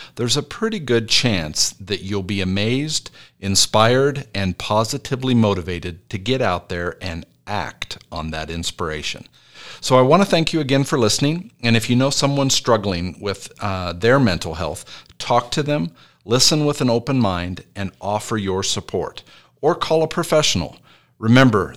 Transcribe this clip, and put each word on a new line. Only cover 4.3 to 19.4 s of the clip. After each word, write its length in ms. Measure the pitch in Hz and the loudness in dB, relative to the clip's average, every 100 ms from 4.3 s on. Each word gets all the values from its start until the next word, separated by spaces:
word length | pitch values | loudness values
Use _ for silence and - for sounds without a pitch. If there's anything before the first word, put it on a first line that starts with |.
and 240 | 98 95 90 | -4 -4 -4
positively 760 | - 107 110 139 - 127 131 | -2 0 0 -4 -6 -4 0
motivated 760 | 123 107 98 85 87 87 85 - | 4 4 2 -2 -6 -8 -12 -10
to 80 | 98 | -8
get 240 | 95 127 | -2 0
out 280 | 113 90 - | 0 -2 -4
there 260 | 87 87 - | -6 -6 -6
and 240 | 92 85 - _ - | -8 -8 -12 _ -8
act 520 | 104 76 - - - - | -6 -6 -8 -12 -14 -12
on 220 | 85 80 | -10 -8
that 180 | 78 76 | -6 -6
inspiration. 800 | 85 85 - 85 76 73 - - _ _ - - - | -6 -6 -6 -6 -6 -8 -10 -14 _ _ -20 -20 -10
So 180 | - 127 | 4 6
I 40 | |
want 200 | 127 165 | 8 6
to 60 | 196 | 4
thank 240 | 170 160 | 2 0
you 80 | 165 | 0
again 240 | 139 139 135 | 2 2 2
for 120 | 151 | 2
listening. 540 | 110 - 143 165 - _ | 2 2 0 -2 -8 _
And 140 | 120 117 | 2 2
if 140 | 110 | 2
you 80 | 123 | 2
know 140 | 135 | 2
someone 380 | - 139 143 135 | 2 0 2 2
struggling 720 | - - 113 104 90 90 73 | 0 2 2 2 -4 -4 -6
with, 320 | 101 113 - - | -8 -8 -10 -8
uh, 320 | 104 95 90 | -6 -4 -6
their 300 | 87 110 135 | 0 4 4
mental 320 | 120 85 - | 4 2 -4
health, 320 | 80 82 - - - - - | -6 -6 -6 -12 -20 -20 -10
talk 320 | - 120 - | 0 0 0
to 120 | - | -2
them, 280 | 143 147 170 - - _ | -2 -2 -4 -10 -20 _
listen 400 | - 123 - 156 | -2 2 4 2
with 160 | 147 143 | 0 0
an 100 | 131 | 0
open 300 | 117 117 135 | 0 0 0
mind, 460 | 104 87 90 90 - - | 0 0 -4 -8 -12 -10
and 160 | 98 - | -10 -8
offer 380 | 95 104 - 113 | -4 -4 -2 -4
your 260 | 95 95 | -2 -2
support. 580 | 95 - - 98 69 - - - | -2 -4 -4 -6 -6 -10 -20 -20